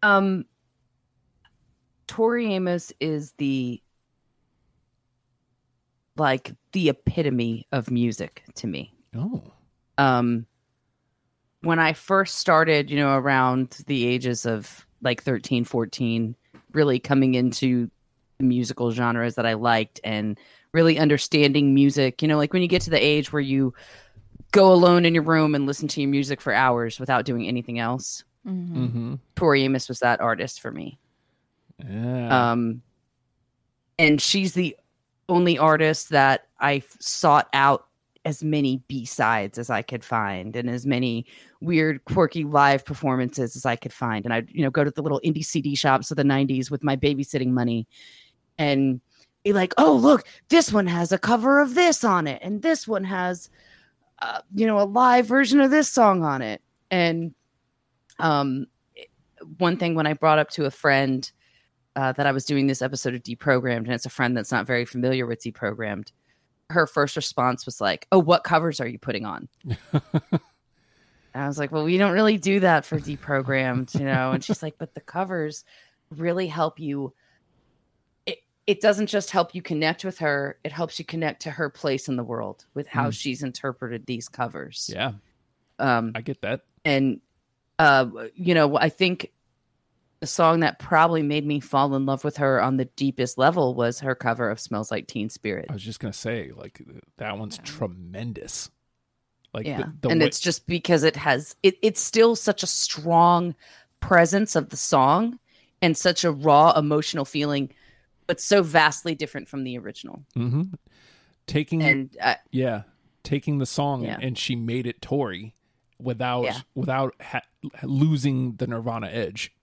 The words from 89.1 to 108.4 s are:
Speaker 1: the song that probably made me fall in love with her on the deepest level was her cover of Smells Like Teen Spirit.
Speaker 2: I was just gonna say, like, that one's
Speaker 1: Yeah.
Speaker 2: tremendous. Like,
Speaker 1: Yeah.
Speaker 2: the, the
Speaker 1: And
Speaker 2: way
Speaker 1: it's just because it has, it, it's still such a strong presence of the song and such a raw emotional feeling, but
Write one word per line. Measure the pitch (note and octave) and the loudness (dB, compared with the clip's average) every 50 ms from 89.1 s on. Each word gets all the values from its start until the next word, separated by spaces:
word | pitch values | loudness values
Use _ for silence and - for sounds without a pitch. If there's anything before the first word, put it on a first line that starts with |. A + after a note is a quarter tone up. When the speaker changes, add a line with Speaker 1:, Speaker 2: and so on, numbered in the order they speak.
| F#3 F3+ - - _ _ _ _ _ _ _ _ _ _ _ _ _ _ _ _ _ _ | 0 -2 -8 -16 _ _ _ _ _ _ _ _ _ _ _ _ _ _ _ _ _ _
Speaker 1:
the | - | -10
song | C#3 - - F3 D#3+ E3 E3+ | -8 0 4 4 4 4 4
that | E3 D3+ - _ | 2 0 -2 _
probably | - - F3+ D#3+ D#3+ E3+ E3 D#3+ D#3 | -6 0 4 4 4 4 4 0 0
made | D3 D3 D3+ C#3+ | 0 -2 -2 -2
me | D3 D3 D3 | -2 -4 -4
fall | C3 - - C#3 C3+ C#3+ C#3 | -6 -2 0 2 2 2 0
in | C3+ C3+ | -2 0
love | C3+ C#3 C3+ - | -2 -2 -2 -4
with | D3+ D3 - | -6 -4 -2
her | C#3+ C3+ C3 B2 F#2+ | 0 0 2 2 2
on | B2+ C3+ C3 | 0 0 -2
the | C3 | -4
deepest | B2+ _ - C#3 C#3 C3 - B2 B2 - | -4 _ -4 -4 -4 -2 -2 -4 -4 0
level | - C3 C#3+ E3+ F3+ D3 B2+ B2+ | 2 2 2 4 4 0 0 0
was | A#2 A#2+ A#2 A#2+ - | 0 -2 -2 -2 -4
her | - C3+ C3 | -4 -6 -6
cover | - - B2+ A#2 A#2 B2 A2 | -4 -2 -4 -2 -2 -2 -4
of | G#2 A2+ | -4 -6
Smells | - - A2+ G#2 A2 - | -8 -8 -6 -8 -6 -6
Like | A#2 G2+ - | -8 -8 -8
Teen | _ - A#2 G#2 A2 | _ -10 -8 -8 -8
Spirit. | - - _ G#2+ G2 F2 - - | -10 -10 _ -8 -8 -8 -8 -10
Speaker 2:
I | C#3+ | -12
was | G2+ F#2+ | -12 -10
just | G#2+ A2 - | -12 -14 -10
gonna | - A2+ G2+ | -10 -12 -10
say, | - - A#2 A#2 A#2 F2 C2+ - | -10 -8 -8 -8 -8 -10 -12 -16
like, | - - - _ - - - - - - _ _ _ | -18 -20 -20 _ -20 -20 -20 -20 -20 -20 _ _ _
that | A#2 G#2+ G#2 | -10 -10 -8
one's | G2+ A2 G#2+ - - | -10 -10 -12 -14 -14
Speaker 1:
Yeah. | - | -16
Speaker 2:
tremendous. | - D3 - A#2 G2+ F2 F#2 F2+ F2 F2+ F#2+ A2+ A#2+ A2 - - - - - - - _ _ _ _ _ _ _ _ _ _ _ _ _ _ _ _ _ | -16 -10 -8 -8 -8 -8 -12 -18 -16 -14 -12 -10 -10 -10 -12 -12 -12 -12 -12 -12 -12 _ _ _ _ _ _ _ _ _ _ _ _ _ _ _ _ _
Like, | A#2 A2 | -10 -8
Speaker 1:
Yeah. | D3+ C#3+ - | -8 -6 -6
Speaker 2:
the, | - D#3 D#3 - | -8 -8 -10 -6
the | - C#3+ | -2 0
Speaker 1:
And | D#3+ E3 | 2 2
Speaker 2:
way | D#3 | 2
Speaker 1:
it's | - - - | 2 0 -2
just | - F3 D#3+ - _ | -4 -4 -4 -4 _
because | - F3 F3 - - F3+ D#3 C#3 | -6 -6 -6 0 2 2 4 4
it | D#3+ D3+ | 2 0
has, | C#3+ C#3+ D3+ C3+ B2 D3+ - - _ _ | 0 0 0 0 0 0 -8 -16 _ _
it, | F#3+ F#3 _ - | 0 0 _ 0
it's | A3 G#3 - | 0 0 0
still | - - - A3+ A3+ A#3 A#3 | -4 -2 4 4 4 4 4
such | A3 - - G3+ - - | 2 0 -2 -2 -2 -2
a | |
strong | F3 - - - - - - D3+ E3 E3+ E3 E3+ F3 F3 E3+ F3 F3 E3 _ _ - - - _ _ _ _ | -4 -4 -4 -4 -4 -6 -6 -2 2 4 6 6 6 6 4 2 -2 -6 _ _ -20 -20 -20 _ _ _ _
presence | - - F#3 F3 E3+ E3 D#3+ G3+ G#3+ G#3 - | -2 4 6 6 6 6 4 0 0 0 0
of | E3+ C#3+ - | -2 -2 -2
the | - | -6
song | C3+ - - - C#3+ B2+ C3+ D3+ F3+ A3 A#3 A#3+ - _ _ _ _ _ _ _ _ - | -6 -2 2 4 4 4 4 4 2 0 -2 -4 -8 _ _ _ _ _ _ _ _ 0
and | E3+ D#3+ | 0 0
such | - - F#3 F3 - - | 2 0 0 0 2 0
a | F3 D3+ | -2 -2
raw | C#3 C#3+ D#3 D3 C#3+ D#3 E3 - D#3+ | 0 4 6 8 8 8 8 6 4
emotional | D3+ D3 D3+ D3+ D#3 - - E3 C#3 | 2 2 0 0 -2 -2 -4 -6 -6
feeling, | - - D3 D3 D3 D3 C#3+ C#3 C3 - _ _ _ _ _ _ _ _ _ _ | -4 -4 -4 -2 -2 -2 -2 -4 -4 -8 _ _ _ _ _ _ _ _ _ _
but | - F3 - | -6 -6 -4